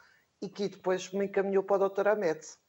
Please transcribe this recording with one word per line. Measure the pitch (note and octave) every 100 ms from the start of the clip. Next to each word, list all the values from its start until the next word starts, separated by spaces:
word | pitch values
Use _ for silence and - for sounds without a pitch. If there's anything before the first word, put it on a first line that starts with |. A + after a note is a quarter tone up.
| _ _ _ _
e | G3
que | F#3+ G3
depois | - F#3 F#3 F#3
me | G3 G3
encaminhou | G3+ G3 G3
para | F#3+ G3
o |
doutor | G3 G3 G3+
Amete. | G#3+ F3+ D#3 - -